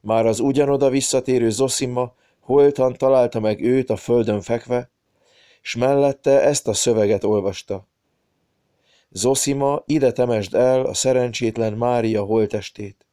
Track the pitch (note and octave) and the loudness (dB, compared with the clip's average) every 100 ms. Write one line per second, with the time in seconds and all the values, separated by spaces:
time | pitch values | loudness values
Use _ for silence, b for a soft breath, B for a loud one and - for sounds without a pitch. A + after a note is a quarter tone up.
0 | G#2 A2+ A2+ A2 C3+ C3+ C#3 C#3 C3+ C3+ | 0 2 2 2 0 0 2 2 2 0
1 | B2+ C3 B2+ B2+ A#2 G#2+ C3 - C3 B2 | 0 -2 0 0 0 0 -2 -2 -4 -4
2 | B2 _ _ _ - C#3 C#3+ C#3+ C3 B2+ | -6 _ _ _ 0 4 4 4 -2 0
3 | C3 C3+ A#2+ A#2 G#2+ G#2+ A#2 C3 B2 G#2+ | 2 4 2 0 -2 -2 0 0 0 -6
4 | - A#2+ A2+ G#2 - A#2 - B2 A#2+ _ | 0 0 2 -2 -2 -6 -2 -6 -6 _
5 | _ b b b b b - A#2 B2+ C#3 | _ b b b b b -12 -2 0 2
6 | C#3 C#3 - C#3 - C#3+ - G#2 - A2 | 2 0 2 4 4 0 -4 -2 0 2
7 | G#2 G#2 G2+ G#2+ G2 F#2 - G2 - _ | 2 0 0 0 -2 -8 -10 -12 -12 _
8 | _ _ _ _ _ _ _ _ _ _ | _ _ _ _ _ _ _ _ _ _
9 | _ F#2 A2+ C3+ - C#3 C#3 C#3+ - D3+ | _ -4 -2 0 -2 -2 -2 -2 -2 0
10 | C3+ A#2+ B2 A2 F#2+ - B2+ C3 C3 - | 0 0 0 0 -2 0 2 2 -2 -2
11 | C3 B2+ B2 A2 A#2 A2 A2 G#2+ A#2+ A#2+ | 0 0 0 -2 -4 -2 -4 -2 -2 0
12 | A2+ G#2+ G2+ A2+ G#2 G#2 F#2+ - G#2 - | 0 -2 0 0 0 -4 -10 -14 -16 -16
13 | _ | _